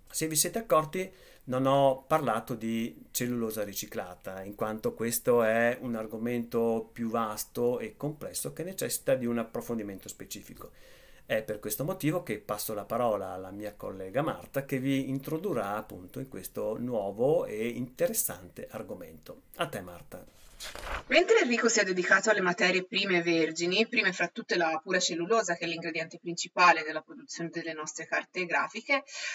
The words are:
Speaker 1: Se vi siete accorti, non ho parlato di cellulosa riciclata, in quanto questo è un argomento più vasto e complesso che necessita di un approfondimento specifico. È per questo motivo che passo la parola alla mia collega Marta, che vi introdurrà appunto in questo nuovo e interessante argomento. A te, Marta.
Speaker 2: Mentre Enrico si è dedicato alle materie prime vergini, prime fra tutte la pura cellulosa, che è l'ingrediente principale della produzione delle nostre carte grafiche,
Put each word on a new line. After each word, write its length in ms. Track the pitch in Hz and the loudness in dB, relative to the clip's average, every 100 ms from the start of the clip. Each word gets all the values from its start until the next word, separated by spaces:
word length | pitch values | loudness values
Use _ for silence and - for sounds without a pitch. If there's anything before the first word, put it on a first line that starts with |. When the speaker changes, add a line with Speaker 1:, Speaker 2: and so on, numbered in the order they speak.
| - | -10
Speaker 1:
Se 160 | - 160 | -4 0
vi 100 | 156 | 2
siete 220 | 175 220 | 2 0
accorti, 520 | 226 156 151 185 185 - - - | 2 2 2 -2 -6 -8 -20 -16
non 200 | - 127 135 | -4 2 4
ho 380 | 139 139 131 - | 8 8 6 2
parlato 480 | 160 127 110 - | 2 4 0 -2
di 520 | 120 113 113 117 - - | -6 -2 -2 -4 -8 -8
cellulosa 540 | - 123 123 110 107 | -4 -2 -2 -2 -2
riciclata, 800 | 101 95 - 110 92 90 98 95 | -4 -6 -6 -6 -8 -8 -10 -10
in 120 | 95 | -8
quanto 380 | 101 110 110 120 | -4 -4 -2 -4
questo 480 | - 117 117 - 120 | -2 -2 0 4 6
è 360 | 110 113 117 120 | 6 4 4 2
un 140 | 123 | -4
argomento 960 | 113 110 110 120 120 117 117 117 113 110 | -4 -4 -4 -2 -2 -2 0 2 2 -2
più 160 | - 113 | -6 -2
vasto 680 | 117 110 107 - 123 120 120 | 0 -2 -4 -6 0 0 0
e 180 | 110 - | -4 -6
complesso 560 | 147 151 90 - 143 | -6 -6 -8 -6 -6
che 120 | 147 | -6
necessita 500 | 170 190 127 - - | -8 -4 -4 -2 2
di 100 | 127 | 2
un 140 | 120 117 | 2 0
approfondimento 720 | 113 120 117 117 101 95 - | -2 -6 -4 -4 -4 -8 -12
specifico. 600 | - 95 - - - - - - - - - | -14 -12 -12 -14 -16 -18 -20 -20 -20 -20 -14
È 180 | - 113 | -2 -2
per 160 | - 107 | -2 -6
questo 260 | 107 104 | -4 -4
motivo 380 | 151 - 147 175 | -4 -2 0 0
che 160 | - 107 | -2 -6
passo 360 | - 104 - | -4 -4 -4
la 100 | 104 | -6
parola 440 | 101 113 120 101 92 | -2 0 2 2 -2
alla 220 | 92 92 | -8 -10
mia 240 | 101 104 | -8 -10
collega 480 | - 98 95 92 117 | -10 -10 -8 -4 -2
Marta, 420 | 151 95 - 135 | 0 -2 -4 -4
che 140 | 139 131 | -2 0
vi 300 | 135 135 135 | 2 0 0
introdurrà 680 | 135 135 160 196 127 101 107 | -4 -2 -4 -2 -2 -2 -4
appunto 440 | - 95 90 131 | -6 -12 -12 -10
in 80 | 135 | -10
questo 500 | 98 92 104 107 110 | -10 -10 -4 -4 -2
nuovo 640 | 123 113 98 101 131 170 | -2 -2 -2 2 4 4
e 240 | 165 107 117 | 2 -2 -4
interessante 960 | 117 131 - 175 226 - 90 87 - - | -4 -6 -2 0 2 -2 -4 -12 -14 -12
argomento. 720 | 107 98 95 82 80 - - - - | -10 -10 -12 -12 -16 -18 -18 -12 -6
A 100 | 160 | -4
te, 140 | 107 | -4
Marta. 440 | 90 85 - 92 - - - - - - - - - | -8 -14 -14 -16 -16 -20 -20 -14 -12 -10 -6 -6 2
Speaker 2:
Mentre 340 | 285 359 453 | 4 8 6
Enrico 280 | 277 233 233 | 6 4 4
si 100 | 220 | 4
è 60 | |
dedicato 460 | 190 180 175 196 220 | 2 2 4 6 6
alle 100 | 202 | 4
materie 440 | 185 175 180 185 | 4 4 4 2
prime 380 | 185 190 196 180 | 0 -2 2 2
vergini, 640 | 170 165 160 160 175 196 226 | 4 4 2 2 0 2 2
prime 260 | 214 196 | 2 2
fra 160 | 180 175 | 2 -2
tutte 280 | - - 196 | -2 -2 2
la 240 | 165 160 | 2 0
pura 160 | 190 185 | 0 0
cellulosa, 560 | 180 165 170 226 180 | 2 0 2 2 2
che 100 | 170 | 0
è 40 | 170 | -4
l'ingrediente 500 | 165 170 160 165 175 | -4 -4 -6 -6 -8
principale 640 | 175 170 165 202 180 160 | -8 -6 -4 6 6 6
della 180 | 156 156 | 2 -6
produzione 480 | - 143 - - 170 | -8 -16 -12 -8 -6
delle 220 | 170 165 | -6 -6
nostre 340 | 156 151 - 160 | -6 -8 -8 -4
carte 380 | 165 - 180 | -4 -4 -4
grafiche, 600 | 175 160 - 220 - 277 - - - | -2 0 -2 -4 0 0 0 -10 -8